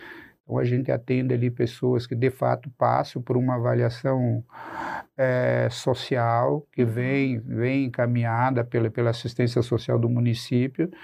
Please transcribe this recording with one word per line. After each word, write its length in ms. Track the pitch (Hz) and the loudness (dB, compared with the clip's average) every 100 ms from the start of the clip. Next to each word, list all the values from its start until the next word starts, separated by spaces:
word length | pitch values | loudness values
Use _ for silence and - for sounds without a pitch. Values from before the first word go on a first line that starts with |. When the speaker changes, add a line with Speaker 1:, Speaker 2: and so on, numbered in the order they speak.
| - - - _ | -18 -20 -20 _
Speaker 1:
Então 140 | - 123 | -6 -2
a 80 | 123 | 0
gente 260 | 123 131 | 0 0
atende 420 | 123 - 127 127 | -2 0 0 0
ali 160 | 123 123 | 0 0
pessoas 560 | 123 120 - 127 123 120 | 0 -2 0 0 0 0
que 80 | |
de 160 | 120 127 | 0 0
fato 400 | - 127 120 - - | 2 0 0 -4 -2
passam 440 | 120 127 143 131 | 2 2 0 -6
por 160 | 123 123 | -2 0
uma 180 | 127 123 | 2 0
avaliação, 880 | 120 120 120 120 135 131 120 117 - - - - - - - - | 0 2 0 0 -2 0 0 -2 -4 -14 -14 -10 -8 -10 -8 -2
é, 520 | 131 127 123 120 120 | 0 2 2 2 0
social, 960 | - 135 123 - 123 117 117 131 151 - | -2 -2 -2 -2 0 2 2 2 0 -4
que 120 | - | 0
Speaker 2:
Uhum. 60 | 117 | 0
Speaker 1:
vem, 500 | 113 127 139 135 117 | 0 0 0 0 -2
vem 460 | 127 113 120 139 131 | -4 -2 0 0 0
encaminhada 760 | 123 120 120 117 117 131 127 | 0 0 2 2 2 2 2
pela, 260 | 117 117 113 | 0 0 0
pela 220 | 123 117 | 2 0
assistência 500 | 117 123 - 120 120 | 0 -4 0 0 2
social 360 | 120 117 - 120 | 0 0 0 0
do 120 | 117 | 2
município, 840 | 120 120 113 - 123 127 - 175 - | 2 2 0 0 0 0 -2 -4 -6